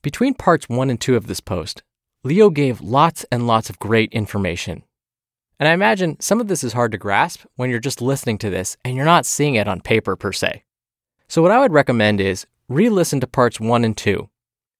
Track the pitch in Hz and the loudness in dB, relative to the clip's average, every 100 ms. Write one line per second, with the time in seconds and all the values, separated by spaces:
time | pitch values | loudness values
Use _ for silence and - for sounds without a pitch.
0 | 147 - 269 262 - 165 - 120 135 120 | -10 -2 -2 0 2 2 0 -2 -2 -2
1 | - 120 110 92 - 90 78 - _ _ | 0 0 0 -8 -6 -6 -6 -14 _ _
2 | _ _ 131 175 208 147 139 104 78 131 | _ _ -2 4 4 4 0 -2 -2 2
3 | 165 - - 120 120 113 - 98 104 113 | 2 0 -4 -2 2 0 0 -8 0 0
4 | 110 117 101 104 92 87 - 82 - _ | 2 -2 -4 -2 -4 -4 -8 -12 -14 _
5 | _ _ _ _ _ - 151 170 214 208 | _ _ _ _ _ -2 0 4 2 2
6 | 175 143 - 220 214 165 123 120 117 104 | -2 -4 -2 -2 0 -4 -2 -2 -2 -2
7 | 104 101 170 - _ - 127 117 135 - | 0 0 0 -4 _ -6 -4 -2 -4 -4
8 | 123 139 127 107 107 90 95 - 127 127 | -2 -2 -2 -4 -4 -4 -6 -8 -8 -2
9 | 151 170 127 - 147 117 101 92 - 113 | 2 2 2 -2 0 0 0 -4 0 0
10 | 101 92 101 - - - _ _ _ _ | 0 -4 -6 -4 -4 -6 _ _ _ _
11 | _ _ _ 165 170 175 269 151 139 117 | _ _ _ 2 4 4 4 4 2 2
12 | 107 104 95 92 - _ - 131 233 196 | 2 2 0 -2 -8 _ -4 0 2 2
13 | 165 139 123 - 123 - 110 120 113 104 | 0 -2 -2 2 2 2 0 2 2 0
14 | 107 90 - _ _ _ _ | -2 -2 -6 _ _ _ _